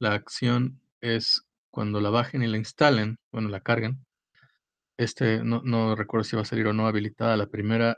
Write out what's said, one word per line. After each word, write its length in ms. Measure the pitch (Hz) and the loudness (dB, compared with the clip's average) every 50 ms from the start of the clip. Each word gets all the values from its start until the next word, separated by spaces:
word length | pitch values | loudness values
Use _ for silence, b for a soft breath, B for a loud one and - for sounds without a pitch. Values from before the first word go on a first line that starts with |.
la 140 | - 107 104 | 0 0 0
acción 680 | 101 104 - - - 131 120 120 123 127 131 - - _ _ _ _ | 0 -4 -8 -6 -2 0 2 2 2 0 -2 -4 -10 _ _ _ _
es 460 | - 117 113 113 117 - - - - _ _ _ _ _ | -4 -2 -2 0 2 0 0 0 -2 _ _ _ _ _
cuando 300 | - - 107 104 104 104 | -6 -4 -4 -2 0 0
la 100 | 104 101 | 0 2
bajen 320 | 110 117 120 - - 135 | 2 2 0 0 -2 -2
y 60 | 120 113 | -2 0
la 80 | 107 | -2
instalen, 640 | 107 107 - - - 151 147 131 110 107 107 117 - _ _ | -2 -4 -4 0 4 4 6 6 4 2 -2 -4 -8 _ _
bueno, 200 | - 110 110 107 | -6 -4 -4 -4
la 100 | 98 92 | -4 -4
carguen, 440 | - - 120 117 110 113 131 135 - _ _ _ _ _ b b b b b b _ _ _ _ _ _ _ - | -2 0 0 0 0 -2 -4 -8 -10 _ _ _ _ _ b b b b b b _ _ _ _ _ _ _ -2
este, 460 | 120 107 - - 131 113 110 110 117 | -2 -2 -2 0 0 0 0 0 0
no, 180 | 117 117 117 | -2 -2 -2
no 320 | 135 127 117 117 113 110 110 | -2 0 0 2 2 0 0
recuerdo 300 | 107 104 - - 110 107 | -2 -2 -2 -2 -2 -2
si 100 | - - | -2 -2
va 80 | 110 | -4
a 20 | 104 | -2
salir 220 | - 117 113 110 | -2 -2 -2 0
o 60 | 107 | 0
no 160 | 107 110 110 110 | 0 0 0 0
habilitada. 480 | 107 104 104 107 - - 117 117 113 | 0 0 -2 -4 -4 -2 0 2 2
La 100 | 104 101 | 2 0
primera, 480 | - - 104 104 107 113 113 117 117 113 | -2 -4 -4 -2 0 2 2 2 2 0